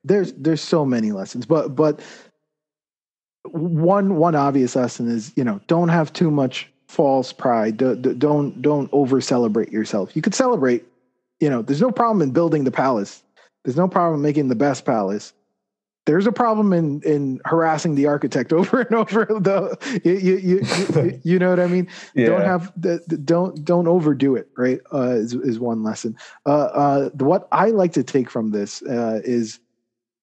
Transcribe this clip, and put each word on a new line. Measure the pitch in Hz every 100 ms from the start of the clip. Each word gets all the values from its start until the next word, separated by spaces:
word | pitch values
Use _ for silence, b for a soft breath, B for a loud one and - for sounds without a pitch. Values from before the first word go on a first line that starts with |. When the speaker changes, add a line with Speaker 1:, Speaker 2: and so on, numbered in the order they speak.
Speaker 1:
There's, | - 202 180
there's | - 143 156
so | - 165
many | 139 120 107
lessons, | 101 98 123 117
but, | 160 -
but | 135 156 147 B B B _ _ _ _ _ _ _ _ _ _ _ -
one, | 165 170 156 170 202 196 170
one | 170 151
obvious | 139 135 123 135
lesson | 120 - 117
is, | 117 110 -
you | 123
know, | 101 -
don't | 165 175
have | 170 151
too | - 165
much | 147 131 - - _ _
false | - 143 135 127
pride. | - 131 117 110 107
D-, | 131 123
d-, | 131 120
don't, | 147 147 143 -
don't | 143 147 131
over | 139 131 131
celebrate | - 127 117 110 -
yourself. | 110 104 107 95
You | 156
could | 196 -
celebrate, | 254 220 131 120 - _ _ _ _ -
you | 151
know, | 123
there's | 110 143
no | 247
problem | 220 233 214
in | 143
building | 131 170 151 127
the |
palace. | - 131 117 98 - _ _ b _
There's | - 127
no | 180
problem | 185 175 156
making | 147 147 135
the | 113
best | 143 131
palace. | - 117 95 104 - _ _ _ _ _ _ _ -
There's | 160 208
a |
problem | 226 240 214 208
in, | 175 160 147
in | 156 147 139 131 -
harassing | 165 165 156 170
the | 143 143
architect | 143 135 139 120
<laughs> |
over | 160 196 262
and | 233 220
over. | 220 208 214
The, | 220 190 196 - - 277 226
you, | 170
you, | 190 185 190
you, | 185 185 -
you, | 175 190 156 165 -
Speaker 2:
<laughs> |
Speaker 1:
you | 165 180
know | 180
what | 180
I | 175
mean? | 180 175 B B 147
Speaker 2:
Yeah. | 117
Speaker 1:
Don't | -
have | 185 180 175 -
the, | 175 170 -
the, | 156
don't, | 143 170 185 156
don't | 151 175 165
overdo | 180 151 131 135 120
it, | - -
right? | 127 127 -
Uh, | 143 123
is, | 120 113 123
is | 135 113
one | 120 113
lesson. | 110 107 117 110 B B -
Uh, |
uh, | 151 139 - 143 139 135
the, | 135
what | 135 185 -
I | 151 202
like | 214 175
to | 156
take | 123 139 123
from | 123 110
this, | 104 101 -
uh, | - 120 117 110
is, | 120 120 110 - _ _ _ _ _ _